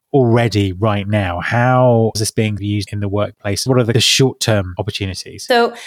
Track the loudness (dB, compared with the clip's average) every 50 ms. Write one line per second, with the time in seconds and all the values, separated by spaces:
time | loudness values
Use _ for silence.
0 | _ _ 2 2 4 4 4 4 2 2 2 0 0 0 -2 -2 0 0 0 0
1 | -2 -2 -2 -2 0 -2 -4 -6 -4 -2 0 0 2 2 4 4 4 4 4 4
2 | 2 0 0 -2 -4 -4 -2 -2 -2 -2 -2 -4 -4 -4 -4 -4 -4 -6 -6 -6
3 | -6 -4 -2 -2 -2 -4 -6 _ -6 -6 -4 -4 0 0 2 2 2 2 2 2
4 | 2 2 2 4 2 2 0 -2 -2 0 0 0 0 -2 -6 -6 -6 -6 -6 -6
5 | -6 -6 -6 -8 -12 -14 -14 -10 -4 0 2 2 2 2 -2 -6 -16